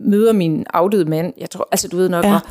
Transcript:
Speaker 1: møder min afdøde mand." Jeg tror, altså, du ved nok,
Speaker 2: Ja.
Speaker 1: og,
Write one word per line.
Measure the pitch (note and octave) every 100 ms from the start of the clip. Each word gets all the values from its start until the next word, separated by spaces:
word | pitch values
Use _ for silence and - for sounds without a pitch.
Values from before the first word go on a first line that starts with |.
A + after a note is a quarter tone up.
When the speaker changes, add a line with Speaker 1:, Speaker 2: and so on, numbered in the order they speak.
Speaker 1:
møder | - G3+ A3+
min | G#3+ E3 D#3 -
afdøde | E3+ F3+ G#3
mand." | D#3 D#3 F3 -
Jeg | D#3
tror, | F3+ -
altså, | - -
du | F3
ved | F#3
nok, | F3
Speaker 2:
Ja. | G3+
Speaker 1:
og, | G3 -